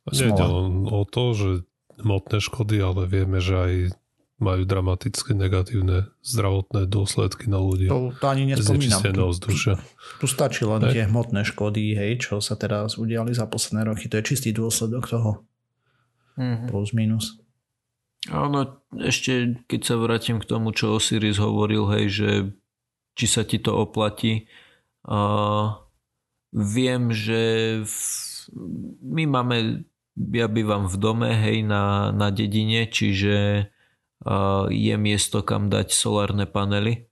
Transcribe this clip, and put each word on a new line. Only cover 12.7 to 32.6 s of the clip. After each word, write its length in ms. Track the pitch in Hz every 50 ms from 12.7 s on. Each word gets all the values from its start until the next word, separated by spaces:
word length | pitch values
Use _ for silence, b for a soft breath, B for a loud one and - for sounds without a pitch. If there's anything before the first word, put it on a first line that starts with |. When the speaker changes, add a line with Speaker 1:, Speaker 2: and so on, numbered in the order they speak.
| 104 104 104 107 -
Speaker 2:
udiali 320 | - 113 110 113 113 113 120
za 160 | 123 120 110
posledné 400 | 110 - 117 - - - 107 110
roky. 240 | 110 107 107 - 120
To 80 | -
je 80 | 107 107
čistý 240 | - - - - 113
dôsledok 560 | 107 113 113 113 113 - 117 110 117 127 123
toho. 260 | - 123 117 117 107 104 - - _ _ _ _ _ _ _ _ _ _ _ _ _ _ _ _ _ _
Speaker 3:
Mhm. 320 | 135 127 127 120 113 120
Speaker 2:
Plus, 240 | 123 101 101 104 104
minus. 460 | - 113 110 110 110 110 107 - - - _ _ _ _ _ _ _ _ _ _ _ _ _ _ _ _ -
Speaker 3:
Áno, 540 | - 156 147 143 143 143 139 135 127 - - _ _ -
ešte 640 | - - - 131 - - - 131 123 120 120 117 120 -
keď 180 | _ - 113 -
sa 120 | - 123
vrátim 420 | 117 113 113 113 113 - - 117
k 80 | 107 101
tomu, 220 | - 117 113 113 110
čo 180 | 107 - - 107
Osiris 460 | 107 110 - - 117 110 107 107 101
hovoril, 480 | 98 107 107 107 104 104 104 107 107 104 101
hej, 140 | 104 107 107
že 220 | 104 98 104 104 104 104 104 98 101 101 _ _ _ _ _ _ _ _ _ _ _ _
či 120 | - 120
sa 140 | 110 - 117 107
ti 140 | - -
to 160 | 107 - 113 101
oplatí. 760 | 98 107 101 - 110 107 104 104 - - 113 110 110 B B B B B B B B B B B _ _
A 140 | - 107 104 104 101 104 104 104 104 104 104 107 107 107 - - _ _ _ _ _ _ _ _ _ _ _ _ _
viem, 600 | - 113 104 101 104 127 127 127 127 123 123 117
že 320 | 113 107 107 110 113 113 113 113 113 113 113 113 113 110
v, 160 | 107 107 - - - - - - - - - - - - - - - - - - - - - - -
my 200 | 131 143 160 160
máme, 300 | 151 139 127 123 123 120 117 113 113 113 - - _ _ _ _ _ _ - -
ja 180 | - - 117 117
bývam 380 | 110 107 117 110 107 104 101 101
v 100 | 92 92
dome, 340 | 95 104 110 110 117 117 117
hej, 300 | 113 110 107 107 110 110
na, 480 | 110 104 104 101 101 101 101 101 101 104
na 180 | 101 101 104 101
dedine, 560 | 101 104 110 101 101 110